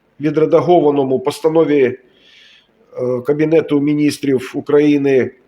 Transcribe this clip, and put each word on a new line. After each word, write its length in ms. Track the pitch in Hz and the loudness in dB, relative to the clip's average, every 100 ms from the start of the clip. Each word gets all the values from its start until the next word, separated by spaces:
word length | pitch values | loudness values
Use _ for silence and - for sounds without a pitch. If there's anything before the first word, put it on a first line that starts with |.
| _ - | _ -8
відредагованому 1000 | 151 151 151 156 143 175 147 143 131 131 | -4 -2 2 2 4 2 2 0 0 -2
постанові, 640 | 131 147 160 160 147 147 123 | -4 -4 -2 0 2 2 0
е, 1400 | - _ _ _ _ _ _ _ _ _ - 123 123 | -2 _ _ _ _ _ _ _ _ _ -10 -6 -6
Кабінету 580 | 123 147 156 160 151 147 | -4 -2 0 0 0 -2
Міністрів 720 | 143 147 147 139 139 127 - 143 | 0 0 -2 -2 -2 -4 -4 -12
України 760 | - 147 147 143 139 131 113 - | -2 2 2 2 2 0 0 -6